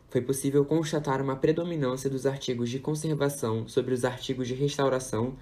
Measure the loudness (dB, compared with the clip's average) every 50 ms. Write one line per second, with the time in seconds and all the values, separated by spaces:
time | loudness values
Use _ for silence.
0 | -8 -2 -2 0 0 0 -2 0 0 2 4 4 4 4 4 2 2 2 0 0
1 | 0 0 0 0 0 -2 -2 2 2 2 2 2 0 -2 -2 0 0 0 0 0
2 | -2 -2 -2 0 0 0 0 -2 -2 -4 -2 -2 -2 -2 -4 -4 -4 -4 -4 -2
3 | -2 -2 0 0 0 0 -2 -2 -2 -2 -2 -2 -2 0 0 0 2 2 0 2
4 | 0 0 -2 -2 -6 -4 -4 -4 -2 -4 -2 0 0 0 2 2 2 2 2 0
5 | -2 -2 -2 -2 -2 -2 -4 -8